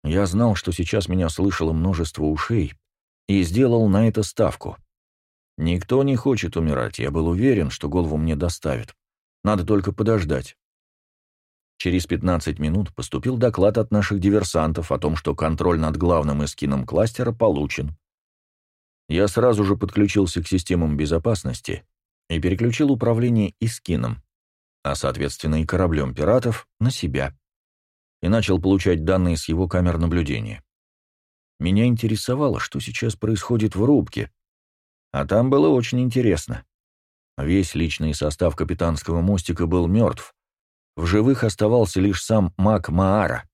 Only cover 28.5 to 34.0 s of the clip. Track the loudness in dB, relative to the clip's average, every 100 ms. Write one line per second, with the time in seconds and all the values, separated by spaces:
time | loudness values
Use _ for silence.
28.5 | 0 4 2 2 0 2 2 2 -2 -2
29.5 | -2 0 0 0 0 0 0 -2 -4 -8
30.5 | -12 _ _ _ _ _ _ _ _ _
31.5 | _ 0 4 4 2 0 -2 -2 -2 0
32.5 | -2 -6 -8 -8 -6 -6 -4 -2 -2 0
33.5 | 0 0 2 2 2